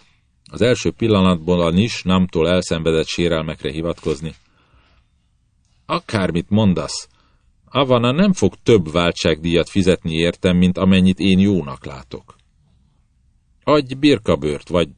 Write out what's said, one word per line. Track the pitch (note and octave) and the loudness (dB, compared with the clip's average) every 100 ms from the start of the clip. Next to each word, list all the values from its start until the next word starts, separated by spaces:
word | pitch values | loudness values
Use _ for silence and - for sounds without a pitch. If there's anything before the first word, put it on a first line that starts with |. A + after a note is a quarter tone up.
| _ _ _ _ _ | _ _ _ _ _
az | D#2 | -2
első | A2+ A#2+ - | 0 0 -2
pillanatból | - A2+ G#2 F#2 F2+ D#2+ F2+ | -2 0 2 2 0 0 0
a | E2+ | 2
Nis | F2 A2+ - | 2 0 -2
Namtól | F2+ F#2 F2+ E2+ D#2+ | -2 0 0 0 0
elszenvedett | F2+ F2 E2 D#2+ D#2+ D2+ | 0 -2 -4 -2 -2 -2
sérelmekre | - E2+ E2 D#2 D2 C#2+ | -2 -2 -2 -4 -8 -8
hivatkozni. | D2 E2 E2 E2 C#2+ D#2+ - _ _ _ _ _ _ _ _ _ _ _ _ _ _ - | -6 -6 -6 -6 -6 -8 -14 _ _ _ _ _ _ _ _ _ _ _ _ _ _ -8
Akármit | E3+ - G#2 F2+ E2 - | -8 -4 -2 -2 -2 -2
mondasz, | G#2 G#2 E2 C#2 - - _ _ _ _ _ _ | 0 2 0 -4 -10 -14 _ _ _ _ _ _
Avana | - C3+ B2 A#2+ | -2 2 2 2
nem | C#3 G3+ | 2 0
fog | F#3 F#2+ - | 2 0 0
több | - A2+ D#2 | 2 2 2
váltságdíjat | D#2+ F2 - F2+ D#2 E2 E2+ D#2 | 0 0 0 -2 0 0 0 0
fizetni | G2+ F#2 E2+ E2+ | 0 0 0 -2
értem, | D#2+ E2+ - F#2+ F2+ | -2 -2 0 0 2
mint | F2+ F2+ | 2 2
amennyit | F#2 F#2+ F#2 F#2 | 2 4 4 2
én | F#2+ F#2 | 2 4
jónak | G2 F#2+ C#2+ C2+ - | 4 2 -4 -10 -14
látok. | C2+ B1 - - _ _ _ _ _ _ _ _ _ _ _ _ _ | -16 -16 -18 -18 _ _ _ _ _ _ _ _ _ _ _ _ _
Adj | - D3+ C3 | -2 -2 -2
birkabőrt | C3+ D3 C3 - D#2+ D2+ D2 - | 0 2 2 2 0 -2 -6 -4
vagy | E2+ D#2 | -2 -2